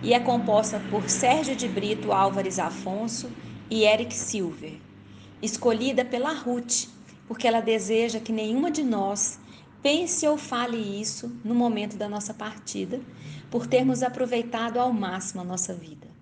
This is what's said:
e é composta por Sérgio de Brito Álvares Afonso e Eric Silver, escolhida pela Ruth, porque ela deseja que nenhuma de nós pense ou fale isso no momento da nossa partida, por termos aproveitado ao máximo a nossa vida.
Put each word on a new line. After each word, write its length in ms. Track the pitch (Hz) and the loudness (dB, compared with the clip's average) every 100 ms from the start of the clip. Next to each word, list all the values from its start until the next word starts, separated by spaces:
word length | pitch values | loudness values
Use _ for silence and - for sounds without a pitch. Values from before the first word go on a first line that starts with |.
e 100 | 214 | 4
é 60 | 240 | 4
composta 600 | 240 240 202 214 214 214 190 | 4 2 6 4 4 -2 -2
por 180 | 208 196 | -2 0
Sérgio 460 | - 254 294 277 254 | 2 4 4 2 -2
de 120 | 240 | -2
Brito 440 | 190 202 214 208 | -2 -2 -2 2
Álvares 480 | 196 196 196 190 185 | 4 4 4 -2 0
Afonso 720 | 165 180 185 196 226 - - - - - - | -2 -2 -6 -4 -4 -6 -8 -12 -14 -14 -4
e 140 | 220 | 4
Eric 300 | 214 214 240 | 6 6 2
Silver, 640 | - - 214 175 156 156 151 - - - - - - | -6 -6 -4 -4 -6 -12 -14 -18 -20 -20 -20 -20 -6
escolhida 640 | 214 - 247 226 254 254 247 | -6 0 2 2 2 0 0
pela 280 | 240 277 | 0 -2
Ruth, 540 | 311 247 247 240 - - - - - - | -2 -2 -4 -2 -4 -4 -12 -20 -20 -12
porque 200 | 226 233 | 0 2
ela 140 | 226 | 4
deseja 580 | 220 226 190 220 233 220 | 2 0 2 2 2 -2
que 120 | 220 | -4
nenhuma 380 | 220 214 240 339 | -2 0 0 2
de 140 | 311 | 2
nós 560 | 277 214 196 202 - - - - - - | 0 2 0 0 -2 -4 -16 -20 -20 -2
pense 460 | 277 302 349 - 311 | 2 2 2 2 2
ou 100 | 302 | 2
fale 400 | - 247 240 233 | 0 -2 -2 -2
isso 580 | 208 202 214 - 240 240 | -4 -4 -6 -6 -10 -8
no 120 | 214 240 | 0 2
momento 420 | 240 220 202 208 | 4 2 -2 -4
da 100 | 208 | -6
nossa 260 | 208 202 | -4 -6
partida, 680 | 180 214 214 - 208 190 247 - - - - - | -8 -10 -10 -10 -6 -4 -6 -8 -14 -14 -14 -4
por 160 | 240 240 | -4 2
termos 380 | 254 262 247 | 4 4 2
aproveitado 760 | 247 247 247 233 233 233 233 233 | 0 0 0 0 -2 -2 -2 2
ao 160 | 247 | 2
máximo 480 | 226 196 185 - 185 | 2 0 -4 -6 -8
a 40 | 180 | -6
nossa 280 | 180 - | -4 -4
vida. 340 | 180 160 147 - - | -6 -10 -18 -20 -20